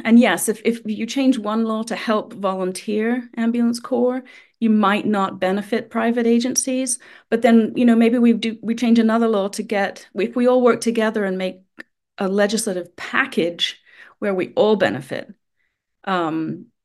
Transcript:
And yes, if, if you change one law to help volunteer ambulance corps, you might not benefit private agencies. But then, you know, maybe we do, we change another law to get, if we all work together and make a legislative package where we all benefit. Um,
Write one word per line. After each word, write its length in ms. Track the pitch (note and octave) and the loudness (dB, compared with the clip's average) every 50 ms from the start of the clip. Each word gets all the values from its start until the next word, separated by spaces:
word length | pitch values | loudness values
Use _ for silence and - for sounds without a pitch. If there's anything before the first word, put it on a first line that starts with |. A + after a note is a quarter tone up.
| - | 2
And 160 | A3+ A3+ A#3 | 6 6 6
yes, 280 | B3 G#3 F3 F3 - - | 6 6 2 0 -2 -4
if, 140 | G#3+ - - | -4 -2 -2
if 180 | A3+ A#3 A#3 - | -2 -2 -2 -4
you 200 | G#3+ G#3+ G3+ A3 | -8 -8 -6 -6
change 320 | A3+ - C#4 C4+ C4 B3 | -6 -2 0 2 2 0
one 280 | A3+ G3+ G#3 G#3+ A3+ A3+ | 0 -2 -4 -2 -2 -2
law 180 | A3 A3 A3 | -2 -2 -4
to 140 | A3 A3+ G#3 | -4 -6 -8
help 380 | F#3 - - G#3+ G#3+ - - - | -6 -2 -2 -2 -2 -2 -6 -8
volunteer 920 | F#3+ G3+ F#3+ F#3+ F#3+ F#3 F#3 F#3 - - - G#3 G#3+ A3 A#3 A#3+ B3+ A#3+ - - | -6 -4 -4 -2 -2 -4 -6 -6 -6 -6 -4 -4 -2 -2 -2 -2 -4 -6 -8 -6
ambulance 440 | A#3 A3+ A#3 A#3 A#3+ A#3+ A#3 A#3 A#3+ | -4 -2 -2 0 0 0 0 -2 -4
corps, 420 | - - C4 A#3+ A#3+ B3 B3+ B3+ B3+ - - - - _ _ - | -6 -4 -2 0 0 0 -2 -4 -8 -14 -20 -20 -20 _ _ -2
you 100 | A3+ A3 | 0 2
might 340 | G#3+ G#3+ G#3 G3 G3+ G#3+ - | 2 4 4 2 2 0 0
not 360 | G#3+ G#3+ G3 G3 F#3+ - F#3+ | 0 0 0 -2 -2 -4 -2
benefit 500 | F#3 F#3 F#3+ G#3 G3+ - B3 A3 - - | -2 -2 0 -2 -2 -4 -4 -6 -4 -6
private 380 | - A3+ A3+ A#3 A#3 A#3+ A#3 A#3 | -4 -2 -2 0 0 0 2 2
agencies. 720 | A#3 A#3 A#3 B3+ B3+ - - C4+ C4 B3+ C4 B3+ - - - - - - _ - | 2 2 2 0 -2 -4 -2 -2 -2 -4 -4 -4 -6 -8 -12 -16 -20 -20 _ -4
But 140 | - A#3 | -2 2
then, 300 | A#3 A#3 A#3 A3+ A3 - - | 4 4 6 4 4 2 2
you 100 | - B3 | 2 4
know, 120 | A#3+ A#3 | 4 4
maybe 220 | A3+ A#3 A3+ A#3+ B3+ | 4 4 4 4 4
we 160 | A#3 A#3 A3+ | 4 4 4
do, 220 | - A3+ A3+ A3 - | 2 -2 -6 -8 -6
we 140 | - G#3 A#3 | -6 -6 -4
change 240 | A#3 B3 A#3 A#3 A#3 | -2 0 2 4 4
another 260 | A3 A3 A3 A#3 A#3 | 4 4 2 2 2
law 220 | A3+ A3 G3+ F#3+ G3+ | 2 2 0 0 -2
to 160 | G3+ - G#3 | -4 -8 -6
get, 420 | - A3 G3 G3 - - - - - - | -4 -2 -2 -2 -2 -4 -10 -18 -10 -6
if 220 | G3 F#3 A#3 - | -4 -4 -2 -2
we 100 | B3+ A#3+ | 0 2
all 160 | B3 B3+ B3+ | 4 4 4
work 180 | B3 A#3+ A3+ A#3 | 4 4 2 2
together 440 | - A3+ A#3 A#3 A3 A3 G#3+ A3 G3+ | 0 -2 0 0 0 0 -2 -2 -2
and 140 | F#3+ F#3 F#3 | -4 -4 -4
make 220 | F#3+ F#3 F#3 - _ _ _ - - _ _ _ _ _ _ - | -4 -6 -8 -10 _ _ _ -20 -20 _ _ _ _ _ _ -6
a 100 | G3+ F#3+ | -4 -2
legislative 640 | G3 G#3 G3+ G3 A3 G#3+ - A3 F#3 F3+ E3+ - _ | 0 2 2 2 0 -2 -4 -4 -6 -6 -8 -10 _
package 880 | - - - - - C4+ C4+ - - E3 E3+ E3+ E3+ - - - - _ _ - - - - _ _ | -16 -10 -4 -2 -2 -2 -2 -2 -2 -2 -2 -2 -4 -6 -6 -6 -10 _ _ -20 -20 -20 -20 _ _
where 140 | G#3 G#3 G3 | -4 -4 -2
we 180 | F#3 F3 - - | -2 -4 -2 0
all 220 | - G3 G#3+ A3 | 2 2 4 4
benefit. 580 | G3+ E3 G#2 - B2+ - - - - - - G3+ _ _ _ _ _ _ _ _ _ _ _ _ _ - | 2 2 0 0 -2 -8 -8 -10 -10 -10 -12 -18 _ _ _ _ _ _ _ _ _ _ _ _ _ -6
Um, 640 | G3+ F#3+ F3+ E3+ D#3+ D#3 D#3+ D#3+ D#3 D#3+ - - - _ _ | -4 -2 -2 -2 -2 -4 -4 -6 -6 -8 -10 -14 -20 _ _